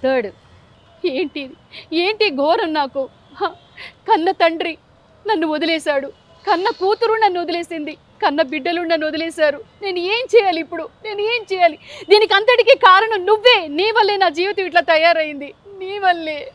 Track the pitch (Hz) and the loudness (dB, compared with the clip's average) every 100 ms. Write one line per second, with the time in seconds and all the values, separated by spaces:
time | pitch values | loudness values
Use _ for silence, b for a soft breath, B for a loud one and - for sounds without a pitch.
0 | 262 262 208 - _ _ _ _ _ _ | -2 -2 -4 -12 _ _ _ _ _ _
1 | 359 262 330 - 269 277 _ B B 320 | -6 -4 -6 -8 -14 -16 _ B B -2
2 | 359 427 427 277 285 370 370 311 277 277 | -2 0 -2 0 0 0 0 -2 -4 -6
3 | 262 _ _ - 370 349 _ - B _ | -8 _ _ -8 -8 -8 _ -20 B _
4 | - 415 330 381 339 330 349 311 _ _ | -2 0 0 0 0 0 -6 -8 _ _
5 | _ _ - 415 320 302 320 330 302 285 | _ _ -4 -2 -2 -2 -2 -2 -2 -4
6 | 277 - _ - - 339 392 - 370 440 | -4 -14 _ -16 -4 -2 -2 -2 -2 0
7 | 453 440 440 359 339 339 339 330 302 302 | 0 2 0 0 -4 -6 -6 -8 -10 -12
8 | _ _ 339 285 311 302 269 339 339 330 | _ _ -2 0 -2 -2 -4 -4 -2 -2
9 | 311 311 330 320 302 285 440 _ 392 359 | -2 -4 -6 0 0 0 -10 _ -8 -6
10 | 349 440 508 466 403 330 311 339 320 _ | -2 -4 2 4 4 0 -4 -8 -10 _
11 | 440 403 415 480 415 381 349 311 B B | -12 -4 -2 -2 -4 0 0 0 B B
12 | 427 415 427 392 427 494 453 539 480 370 | 4 4 6 2 4 4 6 6 8 6
13 | 453 440 359 427 440 466 320 285 403 453 | 4 -2 0 2 4 4 2 -2 -2 2
14 | 403 403 370 302 370 415 370 330 339 320 | 0 2 0 0 -4 -2 0 0 2 2
15 | 330 330 311 294 277 - - 392 381 403 | 4 2 -2 -8 -14 -16 -20 -16 -12 -4
16 | 381 349 320 302 - | -2 -2 -4 -10 -12